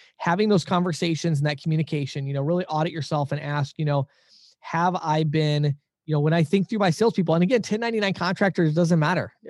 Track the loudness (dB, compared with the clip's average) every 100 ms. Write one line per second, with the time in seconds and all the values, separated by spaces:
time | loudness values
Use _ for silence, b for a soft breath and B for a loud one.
0 | b -6 -2 2 4 2 2 0 0 -2
1 | -2 -2 0 0 0 -2 -2 -2 -2 -4
2 | -4 -6 -6 -4 -2 -2 -2 -2 -2 -4
3 | -4 -2 -2 -4 -4 -4 -4 -4 0 0
4 | -2 b b b b _ -6 -2 0 0
5 | 0 0 0 0 0 0 0 -2 _ _
6 | -4 0 2 2 2 0 0 0 0 2
7 | 0 2 2 2 2 2 0 -4 -2 -2
8 | -2 -2 -2 0 0 2 2 2 4 4
9 | 2 0 -4 -10